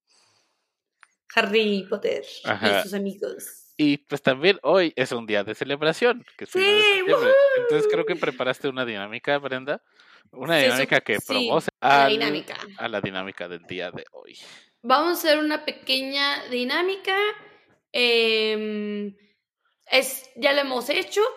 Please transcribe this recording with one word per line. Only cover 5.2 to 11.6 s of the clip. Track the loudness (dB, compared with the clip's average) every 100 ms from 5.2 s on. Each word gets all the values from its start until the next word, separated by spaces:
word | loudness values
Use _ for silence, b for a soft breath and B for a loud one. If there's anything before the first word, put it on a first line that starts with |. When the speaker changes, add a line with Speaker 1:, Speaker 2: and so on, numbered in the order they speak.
| -2
Speaker 2:
día | -2
de | -2
celebración, | -6 -6 -2 -2 2 0 0 -6 -16
que |
es | -6
primero | 0 2 4
de |
Speaker 1:
¡Sí! | 4 2
Speaker 2:
septiembre. | 2 2 6
Speaker 1:
¡Woohoo! | 6 6 4
Speaker 2:
Entonces, | 2 2 2
creo | 0
que | -2 -2
preparaste | -4 -2 -2 -2 -4
una | -4
dinámica, | -4 -4 -8 -8 -2 -2
Brenda. | -2 -8 -6 -8 _ b b b b
Una | -12 0 2
Speaker 1:
Sí, |
Speaker 2:
dinámica | 4 2 2 0
Speaker 1:
sup-, |
Speaker 2:
que | 2 -4
Speaker 1:
sí, | -2
Speaker 2:
promoce | -2 0 -2